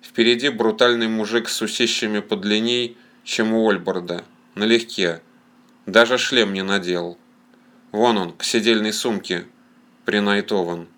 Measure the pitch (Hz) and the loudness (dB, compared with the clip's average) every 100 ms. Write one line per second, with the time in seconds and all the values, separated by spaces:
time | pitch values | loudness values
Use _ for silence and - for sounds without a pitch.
0 | - - 113 120 139 117 113 107 123 120 | -10 0 2 4 0 0 0 4 4 4
1 | 113 110 104 117 113 - 107 - 117 - | 0 -2 0 -2 -2 -6 -6 -2 -2 0
2 | 110 104 101 104 101 107 113 120 120 - | -2 -4 -4 -4 0 0 0 -2 -4 -8
3 | _ _ - - 110 113 110 95 87 92 | _ _ -10 -2 0 2 2 0 -2 -4
4 | 87 85 - _ _ - 107 113 117 - | -6 -10 -10 _ _ -4 2 2 0 -2
5 | 90 82 _ _ _ _ _ _ - 101 | -2 -2 _ _ _ _ _ _ 2 4
6 | 117 123 - 127 104 98 95 98 90 87 | 4 2 2 2 2 0 -2 -2 0 -4
7 | 85 87 _ _ _ _ _ _ _ 104 | -4 -12 _ _ _ _ _ _ _ 0
8 | 120 107 87 - - 117 107 110 107 107 | 2 2 -2 -6 -2 0 2 2 0 -4
9 | 123 101 - 90 - _ _ _ _ _ | -4 -4 -4 -8 -8 _ _ _ _ _
10 | - 104 101 101 98 104 87 85 82 | -2 0 2 0 0 -2 -2 -6 -10